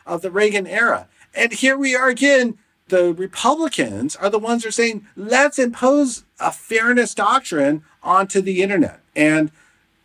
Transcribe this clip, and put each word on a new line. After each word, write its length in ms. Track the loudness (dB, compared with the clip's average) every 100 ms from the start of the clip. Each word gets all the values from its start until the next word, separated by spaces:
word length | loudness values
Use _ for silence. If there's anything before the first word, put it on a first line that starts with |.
| -10
of 160 | -8
the 80 | -4
Reagan 360 | 0 0 0 -4
era. 400 | -2 0 -2 -6 _ _
And 180 | -4 -4
here 240 | 0 0 0
we 180 | 0
are 140 | 0 0
again. 500 | 2 4 4 2 -4 _ _ -2
The 240 | 0 2
Republicans 1040 | -2 -8 -2 0 0 -2 -2 -4 -4 -8 -4
are 140 | -2
the 80 | -2
ones 240 | -2 -4
who 80 | -4
are 20 |
saying, 340 | -2 -2 -4 -12
"Let's 440 | -12 0 2 2 2
impose 640 | -2 0 2 2 2 -4 -16 -8
a 100 | -6
fairness 640 | -6 -4 0 2 2 0
doctrine 720 | 0 0 0 0 0 0 0 -6 _
onto 380 | 0 2 2 -2
the 220 | -2 0
internet." 380 | 0 0 0 -4 _
And 380 | 0 2 2 0 -6 _ _ _ _